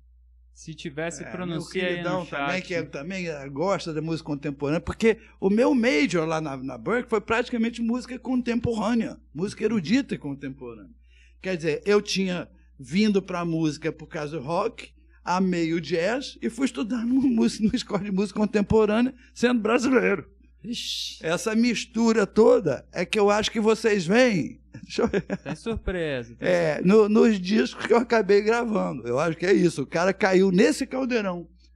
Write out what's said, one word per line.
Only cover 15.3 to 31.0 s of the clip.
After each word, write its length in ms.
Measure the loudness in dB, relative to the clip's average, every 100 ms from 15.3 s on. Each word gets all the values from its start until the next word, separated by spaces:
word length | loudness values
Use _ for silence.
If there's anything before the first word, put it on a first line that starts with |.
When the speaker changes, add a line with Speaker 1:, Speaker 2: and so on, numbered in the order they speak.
| 0 0 0 0
Speaker 2:
o 60 | -2
jazz 580 | -2 -2 0 -2 -6 -8
e 80 | -8
fui 160 | -2 -4
estudar 380 | -2 -6 -4
<laughs> 20 | 0
numa 220 | 2 2
música, 340 | 2 2 2
numa 120 | 0 0
escola 280 | -4 -4
de 80 | -2
música 280 | -2 -2 -2
contemporânea, 760 | 0 0 2 4 4 2 0 -4 -20
sendo 280 | -2 2 2
brasileiro. 680 | 2 2 4 4 2 0 -6 _ _ _
Speaker 1:
Ixi. 600 | -12 -10 -8 -8 -10 -8 -4
Speaker 2:
Essa 280 | -2 0 2
mistura 680 | 2 0 -4 0 2 4 2
toda 600 | 6 6 6 2 -4 -6
é 140 | -6 -2
que 140 | 2
eu 100 | 4
acho 220 | 4 0
que 80 | 0
vocês 460 | 2 2 2 0 2
veem. 540 | 4 4 2 -4 -10 _ -20
Deixa 220 | -8 -2
eu 40 | 0
ver. 140 | 0
Speaker 1:
Tem 340 | -4 -10 -8 -10
surpresa, 800 | -8 -6 -4 -4 -4 -6 -8 -6
tem 120 | 0
Speaker 2:
É, 280 | 2 0 0
Speaker 1:
surpresa. 220 | 4 6
Speaker 2:
no, 100 | 6
nos 320 | 6 6 4
discos 460 | 0 0 0 -4 2
que 80 |
eu 40 | 2
acabei 440 | 4 0 4 4
gravando. 680 | 4 0 0 -2 -2 -6 -4
Eu 100 | -2
acho 180 | -2 -2
que 80 | 2
é 80 |
isso. 300 | 4 4 0
O 40 | -4
cara 240 | 0 0
caiu 400 | 2 2 4 4
nesse 340 | 4 4 2 -4
caldeirão, 600 | -4